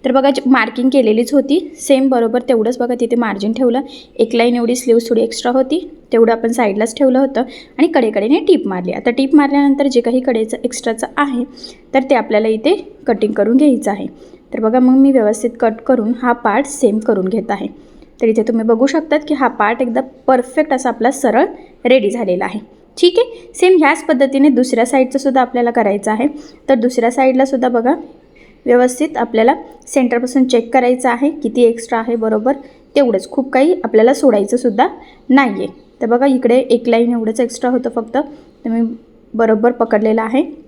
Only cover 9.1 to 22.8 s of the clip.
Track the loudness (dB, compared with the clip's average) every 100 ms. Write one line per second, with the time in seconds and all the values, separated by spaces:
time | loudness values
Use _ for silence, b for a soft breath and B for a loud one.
9.1 | -2 2 2 2 2 2 2 2 0 0
10.1 | -2 -2 -2 -4 -4 -6 -6 -6 -6 -6
11.1 | -4 -2 -4 -8 B B B _ -2 2
12.1 | 0 2 0 0 0 0 0 -4 -8 -4
13.1 | -2 -2 0 2 4 4 2 -2 -6 -10
14.1 | B B B _ -4 0 2 4 6 6
15.1 | 4 2 0 -6 -2 -2 -2 -2 0 0
16.1 | -2 -2 -2 -2 -2 -4 -2 0 0 -2
17.1 | -2 -2 -4 -4 -8 -8 -12 B B B
18.1 | _ 0 0 0 -2 0 2 2 0 -2
19.1 | -4 -2 -2 -2 0 -2 -2 -4 -4 -6
20.1 | -6 0 0 0 -2 0 -2 -2 -2 -2
21.1 | 0 0 2 0 B B B 2 2 2
22.1 | -4 -4 -2 -4 -8 -14 _